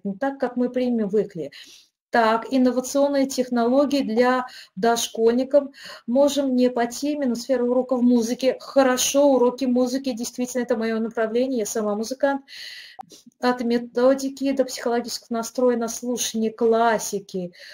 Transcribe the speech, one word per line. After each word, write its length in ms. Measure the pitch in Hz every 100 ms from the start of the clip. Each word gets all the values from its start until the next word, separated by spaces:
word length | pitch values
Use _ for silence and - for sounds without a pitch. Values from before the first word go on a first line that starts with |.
| 202
не 100 | 196
так, 240 | 277 277
как 180 | 247 247
мы 120 | 247
привыкли. 840 | 247 247 233 202 208 196 170 139 - - - _ _ _
Так, 360 | 240 220 226 -
инновационные 760 | 262 254 240 254 277 285 277 269
технологии 760 | 269 254 240 233 269 285 277
для 440 | 208 220 247 254 247 - - -
дошкольников. 960 | 226 233 - - 226 240 262 285 277 - - - -
Можем 480 | 247 285 277 277 254
не 140 | 247
по 160 | 247 240
теме, 400 | - 285 294 269
но 80 | 233
сфера 280 | - 254 240
уроков 360 | 254 254 254
музыки. 560 | 247 247 226 247 262 -
Хорошо, 720 | - 277 262 254 - 277 285
уроки 320 | 262 240 247 262
музыки, 480 | 247 254 262 262
действительно, 500 | 226 240 - 247 254
это 140 | 240 233
мое 220 | 226 220
направление, 600 | 220 233 220 233 262 254
я 40 | 202
сама 280 | 233 214 208
музыкант. 480 | 220 262 277 277 - - - - - - - - - -
От 220 | 247 247
методики 880 | 233 240 240 - 254 269 269 277 269
до 120 | 269 262
психологического 720 | - 247 240 233 - - 226
настроя 400 | 226 - 247 233
на 100 | 226
слушание 640 | - 240 240 - 226 220
классики. 1000 | 220 233 226 233 214 - 202 196 190 175 - -